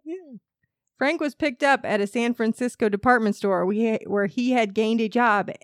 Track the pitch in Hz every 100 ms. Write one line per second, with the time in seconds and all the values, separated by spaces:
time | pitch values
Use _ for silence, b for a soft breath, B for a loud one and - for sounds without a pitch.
0 | 302 370 320 233 _ _ _ _ _ -
1 | 269 330 302 - 302 240 277 269 - 202
2 | 202 240 233 240 220 - 247 - 220 202
3 | 254 247 214 214 202 180 185 214 226 220
4 | - 202 202 - 247 247 220 196 220 226
5 | 220 240 240 208 196 -